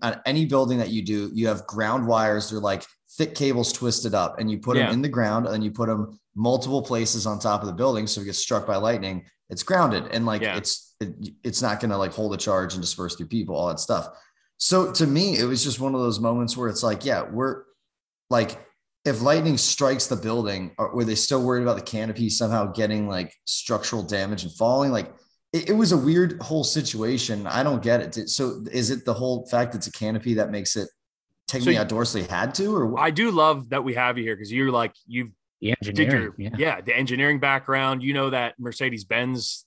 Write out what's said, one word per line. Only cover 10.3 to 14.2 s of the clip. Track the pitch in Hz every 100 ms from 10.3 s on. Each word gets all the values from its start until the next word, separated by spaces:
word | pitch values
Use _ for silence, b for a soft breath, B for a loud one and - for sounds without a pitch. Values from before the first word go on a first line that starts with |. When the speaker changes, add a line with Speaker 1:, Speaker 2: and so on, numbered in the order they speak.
| 107
Speaker 2:
Yeah. | 110 92
Speaker 1:
it's, | 104 - - -
it, | 101 - 98 -
it's | 123 -
not | 123 104
gonna, | 113 98
like, | 95
hold | 98 107
a | 95
charge | - 95 90
and | 92
disperse | 85 - 90 -
through | 82
people, | 113 98 76
all | 87
that | 80
stuff. | - 80 - B